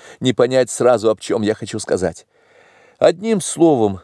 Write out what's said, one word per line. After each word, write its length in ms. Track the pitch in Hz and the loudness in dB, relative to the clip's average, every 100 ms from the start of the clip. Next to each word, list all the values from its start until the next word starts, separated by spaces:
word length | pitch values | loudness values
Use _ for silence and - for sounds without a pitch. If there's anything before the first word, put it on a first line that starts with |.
| - - | -20 -6
не 140 | 127 | -2
понять 380 | 123 123 131 127 | 0 2 2 0
сразу, 380 | - 123 120 110 | 0 2 2 2
об 120 | 104 | -2
чём 220 | - 113 | -2 -2
я 120 | 104 | -2
хочу 240 | 107 110 110 | -4 -6 -10
сказать. 480 | - 90 90 - - _ _ _ _ _ _ - | -6 -4 -4 -6 -18 _ _ _ _ _ _ 0
Одним 420 | 165 175 220 208 | 0 0 -2 -2
словом, 600 | - - 165 131 107 95 | -4 0 2 4 0 -2